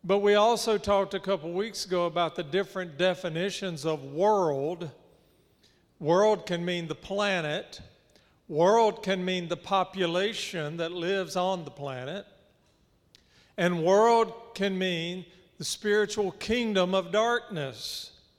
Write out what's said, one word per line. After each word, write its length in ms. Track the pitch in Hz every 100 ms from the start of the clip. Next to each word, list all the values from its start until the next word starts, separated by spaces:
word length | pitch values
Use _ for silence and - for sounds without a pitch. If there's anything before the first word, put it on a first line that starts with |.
But 160 | 180 202
we 160 | 202 208
also 420 | 214 233 - 208
talked 380 | 202 202 190 196
a 40 |
couple 320 | 185 190 156
weeks 320 | 175 220 - 190
ago 200 | 180 175
about 300 | 165 165 -
the 80 |
different 560 | 156 180 190 190 180 139
definitions 840 | 185 180 180 160 196 - 196 160
of 200 | 151 156
world. 880 | 135 143 202 214 170 139 143 175 170 - _ _ _ _ _ _ _ _ _ _
World 460 | 147 175 214 208 -
can 180 | 175
mean 240 | 175 175 165
the 60 |
planet, 880 | 151 - 202 208 185 156 160 - - - _ _ _ _ _ _
world 500 | 147 175 226 220 214
can 220 | 185 190
mean 240 | 180 185 170
the 80 | 170
population 1200 | - 196 185 190 175 175 202 214 - 180 151 170
that 160 | 165
lives 460 | 175 170 196 175 180
on 260 | 185 185
the 80 | 147
planet. 540 | 131 143 131 131 190 - _ _ _ _ _ _ _ _ _ _ _ _ -
And 260 | 175 175
world 520 | 165 196 226 233 226 - - -
can 220 | 196 190
mean 480 | 185 170 170 185 175 - _ _
the 60 |
spiritual 680 | 156 - 214 208 208 208 196
kingdom 600 | - - 240 226 196 180
of 200 | 190 175
darkness. 960 | 202 233 240 - 175 135 117 - - - - _